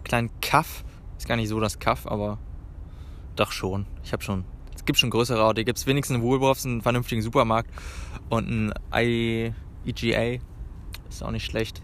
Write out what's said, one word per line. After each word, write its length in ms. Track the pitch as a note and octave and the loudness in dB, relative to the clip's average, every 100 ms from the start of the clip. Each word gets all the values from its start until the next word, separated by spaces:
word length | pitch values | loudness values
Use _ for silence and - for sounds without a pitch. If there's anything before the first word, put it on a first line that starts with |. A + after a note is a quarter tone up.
kleinen 260 | - A#2+ A#2 - | 2 0 0 -4
Kaff. 420 | - C#3+ E3 - - - - - | 4 4 4 -6 -12 -14 -14 -10
Ist 100 | - | -2
gar 80 | A#2 | 0
nicht 140 | A2 | 2
so 100 | A2 | 2
das 200 | G#2+ - | 0 0
Kaff, 260 | - B2 - | 0 0 0
aber 320 | A2 G#2 G#2 - - - - - - - - - - | -2 -2 -4 -8 -12 -12 -14 -14 -14 -14 -14 -12 0
doch 160 | G#2 | 0
schon. 340 | - G2 G2 G2 - | 2 -2 -2 -4 -8
Ich 100 | - | -4
hab 100 | A2+ | -4
schon, 220 | - G2 F2+ - - - | 0 -2 -2 -10 -12 -8
es 100 | - | 0
gibt 140 | D3 | 2
schon 100 | A#2+ | 4
größere 340 | A2 A#2+ A#2 | 4 4 6
Orte. 160 | A2 A2 | 6 6
Hier 60 | A2+ | 2
gibt's 200 | A#2+ - | 0 2
wenigstens 300 | C#3 C3 B2 | 2 4 2
in 60 | |
Woolworths 420 | A#2 C3 C3+ C3 C3+ | 4 6 6 4 2
einen 160 | A#2+ | 0
vernünftigen 400 | A#2 B2 A#2+ A#2 | 2 2 2 0
Supermarkt 480 | A2 C#3 A#2 A2+ - - - - - - - | 2 4 4 4 0 -8 -10 -10 -10 -10 -2
und 200 | A2+ G#2+ | 0 0
ein 240 | A#2 G#2+ - - | 0 0 -2 -2
I-, 600 | A2 A#2 A#2 A#2 A2+ A2+ A2 - - - | 2 2 2 2 0 -2 -4 -10 -10 -8
E 60 | |
G 220 | - A#2 A2 | -2 2 2
A. 240 | A#2 B2 - - - - - - - | 2 -2 -8 -10 -10 -10 -12 -12 -12
Ist 140 | - | -8
auch 80 | - | -6
nicht 140 | A2+ - | -4 -4
schlecht. 360 | A2+ A2+ - | -2 -2 -6